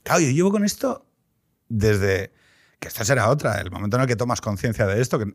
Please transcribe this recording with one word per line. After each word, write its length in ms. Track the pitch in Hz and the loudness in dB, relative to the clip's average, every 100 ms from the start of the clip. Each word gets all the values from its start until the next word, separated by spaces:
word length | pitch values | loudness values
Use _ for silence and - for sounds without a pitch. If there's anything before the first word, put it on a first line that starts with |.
claro, 180 | - 131 | 0 2
yo 100 | 147 | 4
llevo 200 | 139 190 | 4 2
con 140 | 208 | 2
esto 420 | 208 - 262 - _ _ _ _ _ _ - | 0 -2 -4 -4 _ _ _ _ _ _ -6
desde, 640 | 113 110 104 98 95 98 _ _ _ _ _ | 0 2 4 2 0 -2 _ _ _ _ _
que 100 | - | -12
esta 160 | - | -6
será 240 | 110 131 107 | 0 2 2
otra, 320 | 147 143 101 | 2 0 -4
el 100 | 92 | -6
momento 260 | 87 104 123 | -6 -2 0
en 60 | |
el 60 | 131 | 0
que 80 | 113 | 0
tomas 240 | 120 117 | -2 -4
conciencia 460 | - 98 120 107 101 | -4 -2 -2 0 0
de 140 | 104 | 0
esto, 160 | 131 147 | 0 -2
que 60 | 101 | -4